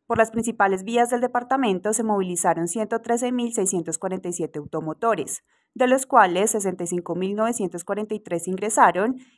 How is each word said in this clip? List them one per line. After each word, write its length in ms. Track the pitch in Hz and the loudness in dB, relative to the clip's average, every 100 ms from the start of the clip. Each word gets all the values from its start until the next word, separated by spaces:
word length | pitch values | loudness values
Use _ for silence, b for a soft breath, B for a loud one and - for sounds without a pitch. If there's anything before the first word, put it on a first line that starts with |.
| - | -2
Por 140 | 226 | 2
las 100 | 220 | 2
principales 540 | 226 226 220 196 190 | 0 -2 2 2 2
vías 260 | 190 233 233 | 0 2 2
del 120 | 240 | 0
departamento 720 | 247 247 247 269 240 185 208 | 0 -2 -2 0 2 0 0
se 100 | 220 | 0
movilizaron 640 | 220 202 185 175 180 165 170 | 0 0 0 0 2 2 0
ciento 340 | 226 214 226 | -4 -4 -4
trece 300 | 226 233 247 | -2 -2 -2
mil 220 | 247 240 | -2 -2
seiscientos 440 | 226 185 185 165 - | -2 -2 -2 -4 -6
cuarenta 300 | 190 185 180 | -6 -6 -6
y 60 | |
siete 260 | 175 156 151 | -6 -6 -8
automotores, 840 | 147 160 156 151 226 190 - - _ _ _ | -8 -6 -6 -2 0 0 -4 -10 _ _ _
de 140 | - 247 | 0 2
los 180 | 262 - | 2 4
cuales 460 | 247 190 175 220 | 6 6 4 2
sesenta 320 | 214 190 180 | 0 -2 -4
y 40 | 175 | -4
cinco 280 | 180 170 170 | -4 -4 -4
mil 180 | 190 | -4
novecientos 520 | 208 226 240 185 175 185 | -2 -2 -2 -4 -6 -6
cuarenta 280 | 202 214 | -6 -4
y 60 | 214 | -8
tres 300 | - 170 185 | -6 -6 -4
ingresaron 680 | 190 208 220 208 180 220 254 B | -4 -2 4 6 6 0 -2 B